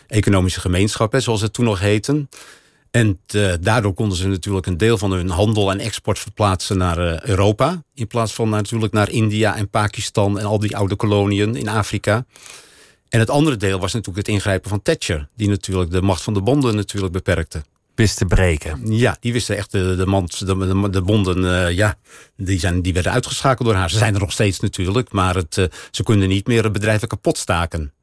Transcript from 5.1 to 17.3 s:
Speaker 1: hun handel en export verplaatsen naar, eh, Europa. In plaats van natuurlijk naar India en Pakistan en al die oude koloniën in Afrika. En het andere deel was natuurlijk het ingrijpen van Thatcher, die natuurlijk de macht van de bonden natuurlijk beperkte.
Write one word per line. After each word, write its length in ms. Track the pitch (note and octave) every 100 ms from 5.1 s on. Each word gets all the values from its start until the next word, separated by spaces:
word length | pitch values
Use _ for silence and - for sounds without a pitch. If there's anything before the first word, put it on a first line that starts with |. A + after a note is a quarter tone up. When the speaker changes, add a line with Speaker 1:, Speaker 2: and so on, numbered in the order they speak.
Speaker 1:
hun 180 | F#2 F2+
handel 420 | F2 G#2+ G#2+ G2
en 80 | G2
export 400 | A2 - - G2
verplaatsen 580 | - - G#2 F#2 - G2
naar, 200 | F2+ E2
eh, 320 | F2 E2 -
Europa. 540 | F#2+ G2+ G#2 C3+ F3+ -
In 140 | - A2+
plaats 260 | A#2+ A2
van 160 | - A2+
natuurlijk 440 | G#2+ G#2 A2+ A2
naar 160 | A2 G2+
India 460 | - A2 G#2+ G#2+ G2+
en 140 | G#2
Pakistan 680 | - G#2 - - - G2+ G2+
en 60 | G#2
al 140 | G#2
die 180 | G#2 G#2
oude 180 | G2 G2+
koloniën 600 | A2 G2+ G2+ G2+ G#2 B2
in 120 | A2+
Afrika. 580 | A2 G2+ A2+ - G#2+ C3 - - - - - - _ _
En 100 | A2+
het 100 | A2
andere 280 | C#3+ D#3 A#2+
deel 220 | G2 F#2+
was 140 | F#2
natuurlijk 340 | B2 G2+ F2+ G2+
het 80 | G#2
ingrijpen 340 | G2+ F#2+ -
van 120 | G2
Thatcher, 460 | - D#3+ - E2 C#2+ -
die 120 | G#2
natuurlijk 420 | G2+ - F#2 F2
de 100 | F2+
macht 200 | F#2+ G#2
van 120 | -
de 80 | G2+
bonden 340 | G2 C#3+ B2+ G#2+
natuurlijk 380 | G2+ G2+ F#2+
beperkte. 480 | F2 -